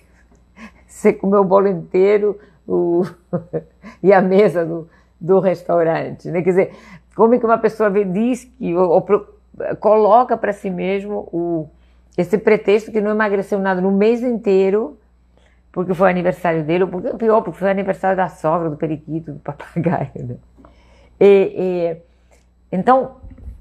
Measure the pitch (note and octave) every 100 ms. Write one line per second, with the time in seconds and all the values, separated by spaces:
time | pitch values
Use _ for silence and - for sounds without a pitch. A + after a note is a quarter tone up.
0 | _ _ _ _ _ - A3 _ _ -
1 | G#3+ G#3 G3 G3+ F#3+ G3 G3 E3+ E3 F#3
2 | G3 G#3 G#3 F#3+ - _ - F3+ F3 E3+
3 | F#3 - _ E3+ - D#3+ - _ - -
4 | F3+ G3 F3+ F#3+ G#3 E3+ D#3+ E3 E3 _
5 | _ _ D#3+ F#3+ F#3+ E3+ - F3 D#3+ D#3
6 | C3+ - D3+ F3 E3+ F3+ - - - -
7 | _ - A3+ B3 A3+ A3+ A3 A3 G#3+ G3
8 | G3 F#3 A#3+ A#3+ - _ F3+ E3+ F3+ F3
9 | F3+ G3+ - _ _ - - - - G#3+
10 | G#3 A3+ B3+ A3+ G3+ G3+ G3 F3+ F3+ G3
11 | G3+ G3+ - E3+ E3+ E3 D3+ _ _ _
12 | _ - F3 G#3 - G#3+ G3+ G#3+ - G#3+
13 | G#3 G#3+ G#3+ G3 F#3+ G3+ F#3+ F3+ F#3+ G3
14 | G#3+ A#3+ B3+ A3 G#3+ F#3+ F#3+ G#3 C#4+ -
15 | _ _ _ _ _ _ _ - F3 E3+
16 | F#3+ F3+ F3 F3+ F3 E3 D3+ F3 F#3 F3+
17 | A#3+ B3 A3+ A3 G#3 D#3+ F#3+ G3 F#3+ F3+
18 | F#3+ F#3 F3+ - D#3 F3 E3 D3+ D#3 D#3
19 | - D#3+ D#3+ C#3+ - - - E3+ E3+ E3
20 | C3 - B2 B2 _ _ - _ _ _
21 | _ _ G3+ G3 F#3+ - F#3 F3+ E3+ E3
22 | _ _ _ _ _ _ _ F#3 A3+ C4
23 | - - - - - -